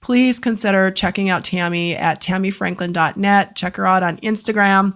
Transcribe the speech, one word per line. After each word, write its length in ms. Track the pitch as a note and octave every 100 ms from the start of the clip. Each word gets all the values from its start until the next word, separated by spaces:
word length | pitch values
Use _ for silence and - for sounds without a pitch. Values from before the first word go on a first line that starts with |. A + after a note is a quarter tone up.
please 380 | - B3 B3+ A#3+
consider 520 | - A3 G#3+ G3 F#3+
checking 400 | F#3+ F#3 F3+ G3
out 120 | F#3
Tammy 540 | - F#3 F3 F3 E3+ E3
at 240 | E3 D#3+
tammyfranklin 720 | - F#3 F#3+ G3 F#3 F3 F3
dot 240 | F3 D#3+ -
net. 400 | G3+ G3+ - -
Check 200 | F3+ F#3
her 100 | F#3+
out 160 | F#3
on 160 | F3+ E3
Instagram 760 | A3 G#3+ - G#3+ G3+ G3 G3